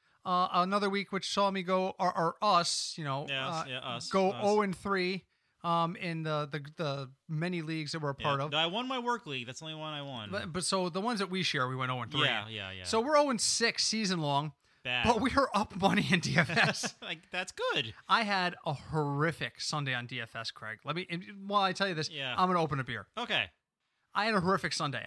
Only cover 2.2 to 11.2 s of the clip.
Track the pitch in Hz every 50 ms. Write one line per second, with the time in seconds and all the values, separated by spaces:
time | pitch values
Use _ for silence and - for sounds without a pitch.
2.2 | 165 165 - - - 208 196 175 170 - - - - - - - 160 143 135 139
3.2 | 143 143 139 135 135 135 - 160 160 - 127 131 127 131 120 120 127 - - 196
4.2 | 190 185 - - 214 202 208 208 208 196 180 - - 202 196 190 180 180 190 185
5.2 | - _ _ _ _ _ _ _ - 170 170 170 170 165 180 - - 175 165 160
6.2 | 160 156 151 151 147 143 139 156 139 147 156 - 170 147 139 139 139 127 135 _
7.2 | _ - 160 151 165 180 185 170 156 151 160 160 156 139 - 165 151 143 139 -
8.2 | - 151 139 139 139 156 147 151 160 170 175 220 247 254 269 254 240 240 240 226
9.2 | - 160 143 131 120 113 127 - 160 156 156 156 156 156 151 147 143 139 135 120
10.2 | 107 101 - 208 214 196 151 180 175 - 190 190 180 180 160 190 196 233 247 196